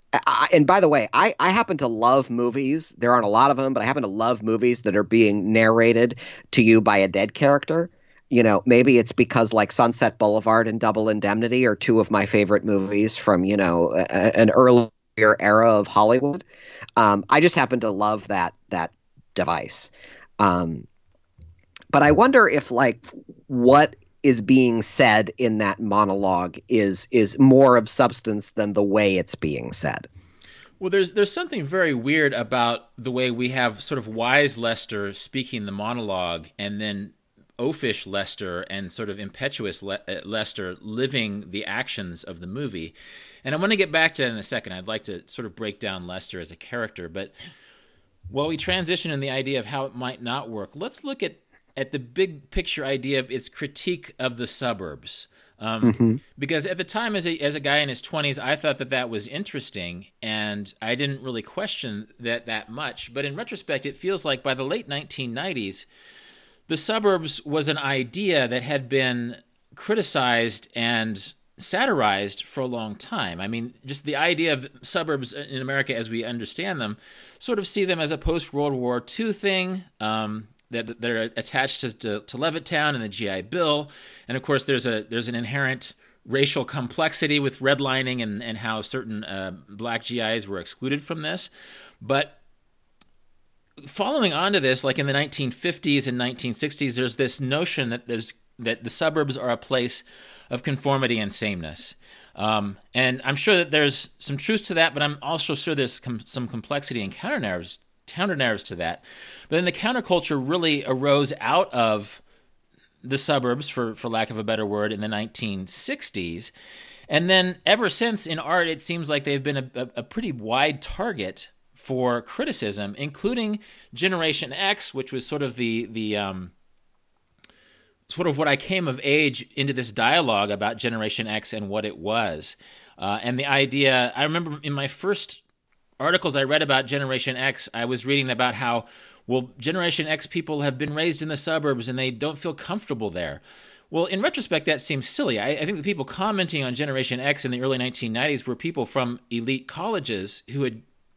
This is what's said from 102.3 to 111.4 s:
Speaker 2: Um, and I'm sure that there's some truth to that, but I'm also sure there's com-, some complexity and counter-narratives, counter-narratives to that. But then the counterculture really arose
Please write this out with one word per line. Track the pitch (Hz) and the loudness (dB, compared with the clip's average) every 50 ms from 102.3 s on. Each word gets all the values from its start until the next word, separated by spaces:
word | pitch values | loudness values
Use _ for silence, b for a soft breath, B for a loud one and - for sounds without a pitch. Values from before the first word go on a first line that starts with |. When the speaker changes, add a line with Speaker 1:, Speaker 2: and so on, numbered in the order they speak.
| b | b
Speaker 2:
Um, | - 98 107 110 107 104 101 98 - _ _ - | -4 0 0 2 2 0 -2 -6 -10 _ _ 0
and | 120 131 127 127 131 - | 2 2 2 0 0 0
I'm | 131 139 | 0 0
sure | 143 - - 208 180 | 0 2 4 4 4
that | 170 147 | 4 2
there's | 143 151 147 143 139 - - - _ - | 2 2 4 2 2 0 -4 -6 _ -12
some | - - 143 139 | -8 -6 -6 -4
truth | - - 220 214 220 - | -2 -2 -2 -2 -2 -2
to | 185 | 0
that, | 165 165 165 127 | 2 2 2 2
but | 143 147 | 0 -2
I'm | 147 147 143 | -2 -2 -4
also | - 139 165 160 - - 156 | -6 -4 -4 -2 -2 -2 -4
sure | 139 - 175 156 | -4 -2 -2 -2
there's | 139 131 120 - - | 0 0 -2 -4 -6
com-, | - 131 120 110 - | -8 -8 -8 -8 -8
some | - - 131 123 113 | -8 -8 -6 -6 -6
complexity | - 117 107 - 147 143 143 - 139 120 104 | -6 -10 -8 -6 -6 -4 -4 -4 -4 -6 -6
and | 98 | -6
counter-narratives, | - - - 208 294 262 139 104 92 90 85 90 - - _ _ _ _ _ | -8 -10 -8 -6 -4 -4 -2 -4 -4 -4 -6 -10 -14 -16 _ _ _ _ _
counter-narratives | - - 165 185 208 180 143 131 120 110 98 - | -14 -6 -4 -4 -2 -2 0 0 0 0 -2 -4
to | - 98 87 | -8 -8 -6
that. | 87 82 82 - B B B B B B B B B B | -4 -4 -6 -6 B B B B B B B B B B
But | - 165 | -2 0
then | 180 | 0
the | 180 170 | 0 -2
counterculture | - - 220 254 247 - - 180 175 - - 156 143 | -2 -2 -2 -2 -2 0 0 0 0 0 0 -2 -2
really | 127 135 160 180 170 160 151 143 - | -2 0 0 0 2 2 0 0 0
arose | - 131 127 135 143 139 143 143 139 139 - | -2 -2 0 2 4 4 4 4 2 -2 -2